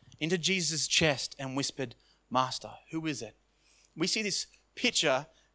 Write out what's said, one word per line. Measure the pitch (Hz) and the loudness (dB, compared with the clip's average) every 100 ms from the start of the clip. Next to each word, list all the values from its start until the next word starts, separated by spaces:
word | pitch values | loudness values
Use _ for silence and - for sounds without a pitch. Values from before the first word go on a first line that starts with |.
| - - | -18 -4
into | 156 180 | 0 0
Jesus' | 151 190 151 156 - | 2 2 2 0 2
chest | - 160 131 - - | 4 4 2 -2 -6
and | 135 131 | -6 -2
whispered, | 135 - 127 - _ _ - | -2 -4 -8 -8 _ _ -4
"Master, | 127 127 - 107 - - | 0 0 -4 -10 -16 -10
who | 160 160 | -6 -4
is | 127 | -6
it?" | 110 - _ _ _ - _ - | -8 -16 _ _ _ -20 _ -2
We | 185 | 0
see | 220 | 0
this | 214 - - _ _ - | 0 -2 -4 _ _ -2
picture | 247 - 156 131 147 _ _ | 0 2 2 2 -2 _ _